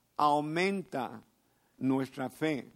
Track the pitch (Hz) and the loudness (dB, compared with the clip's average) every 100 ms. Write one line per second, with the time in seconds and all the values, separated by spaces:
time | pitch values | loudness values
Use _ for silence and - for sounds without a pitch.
0 | _ - 147 147 151 165 190 196 - 135 | _ 0 4 4 2 0 0 0 -4 -6
1 | 110 110 - _ _ _ _ - 131 135 | -6 -10 -18 _ _ _ _ -4 0 0
2 | 131 - 127 - 156 139 - | -2 -6 -8 -4 -2 -2 -6